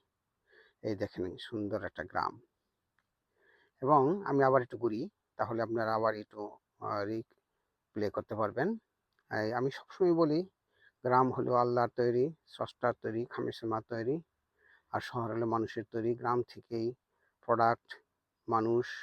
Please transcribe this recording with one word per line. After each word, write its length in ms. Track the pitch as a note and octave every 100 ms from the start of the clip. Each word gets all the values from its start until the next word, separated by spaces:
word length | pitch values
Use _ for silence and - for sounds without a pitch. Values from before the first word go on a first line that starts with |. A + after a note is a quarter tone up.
| - _ _ _ _ - _ _
এই 140 | - G2
দেখেন, 420 | G2+ - F2+ -
সুন্দর 460 | - A2 G2+ G2+
একটা 200 | F#2+ -
গ্রাম। 300 | D2+ - - - - _ _ _ _ _ _ _ _ _ _ _ _ _
এবং 200 | C3+ D3 C3+ G3+ E3
আমি 180 | C#3
আবার 180 | C3 C3
একটু 160 | A#2+ A2
ঘুরি, 320 | A#2 G#2+ F#3+ - _ -
তাহলে 220 | G#2+ A#2
আপনারা 340 | A2 A2+ A2 A2
আবার 180 | A2 G#2+
একটু, 260 | G#2 G#2+ G#2 - _ _
আহ, 220 | G#2+ G#2+
রিপ্লে 1040 | G#2 A2+ - _ _ _ _ _ _ G#2+ G#2
করতে 260 | - - G#2+
পারবেন। 320 | G#2 A#2+ F3+ A3+ - _ _ _ _
এই 220 | A2 G#2+
আমি 160 | A#2+ C3+
সবসময় 420 | - - - F3+
বলি, 260 | E3 D#3 D#3 F#3 _ _ _ _ _
গ্রাম 240 | B2 B2+ C3
হলো 200 | B2 B2
আল্লাহর 380 | B2 A#2+ B2 A#2 -
তৈরি, 300 | A#2+ A#2+ D3 D#3+ _
স্রষ্টার 460 | - A#2 - A#2+ -
তৈরি, 240 | A2+ A2 B2
খামের 420 | - A#2+ - A2+
মার 140 | A2 -
তৈরি, 260 | A#2 A2+ D#3+ - _ _ _ _ _ _
আর 100 | G#2
শহর 300 | - B2 A2+
হলো 120 | A2 A#2
মানুষের 380 | A2+ A2 A#2 G#2
তৈরি। 240 | A#2 A#2 A#2+
গ্রাম 240 | A#2+ B2
থেকেই 440 | A#2 - - A#2 A2+ - _ _ _ _
প্রোডাক্ট, 460 | - A#2 A#2 A#2 _ - _ _ _ _ -
মানুষ 380 | A2+ A2+ A#2 - -